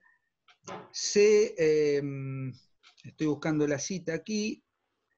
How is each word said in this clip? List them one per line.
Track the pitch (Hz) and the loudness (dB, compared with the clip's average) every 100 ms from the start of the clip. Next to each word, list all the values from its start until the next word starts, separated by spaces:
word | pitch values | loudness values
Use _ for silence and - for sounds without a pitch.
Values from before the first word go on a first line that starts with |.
| _ _ _ _ _ _ - - - | _ _ _ _ _ _ -16 -16 -14
se, | - - 208 208 208 214 - | -8 -2 4 6 6 4 2
em, | 156 156 147 143 143 139 135 135 131 117 _ _ _ _ | 2 4 2 0 -2 -6 -8 -8 -8 -10 _ _ _ _
estoy | - - 156 | -20 -4 -2
buscando | 147 165 151 147 | -2 -2 0 0
la | 139 | -2
cita | - 185 170 160 | -4 -8 -6 -8
aquí, | - 214 214 294 _ _ _ _ _ | -6 -4 -4 -8 _ _ _ _ _